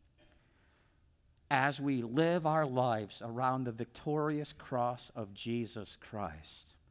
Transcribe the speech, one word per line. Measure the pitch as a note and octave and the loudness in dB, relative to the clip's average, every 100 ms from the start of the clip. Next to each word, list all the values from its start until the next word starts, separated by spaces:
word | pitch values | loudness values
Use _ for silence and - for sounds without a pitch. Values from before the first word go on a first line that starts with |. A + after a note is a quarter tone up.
| _ _ - _ _ _ _ _ _ _ _ _ _ _ _ | _ _ -20 _ _ _ _ _ _ _ _ _ _ _ _
As | C3+ C#3 C#3 | 4 4 2
we | C#3+ C3 | 0 2
live | A#2 C3 E3 F3 D#3 | 2 4 4 4 4
our | D#3 C#3+ | 2 2
lives | B2 B2+ A2 G2+ - | 2 2 2 -2 -8
around | A#2 A#2 B2+ C3 | -8 0 2 2
the | B2 | 0
victorious | A2+ A#2 - D#3 D3+ D3+ D3 D3 | -4 -8 -6 -2 0 2 0 -4
cross | - - B2 A#2+ B2 - B2 | -10 -4 0 0 0 -8 -8
of | G2+ | -8
Jesus | G2+ A#2 A#2+ A2 A2+ F#2 - | -6 -2 -2 -2 -6 -10 -14
Christ, | - G#2+ F2+ D#2 - - - - _ | -10 -6 -6 -8 -14 -18 -20 -20 _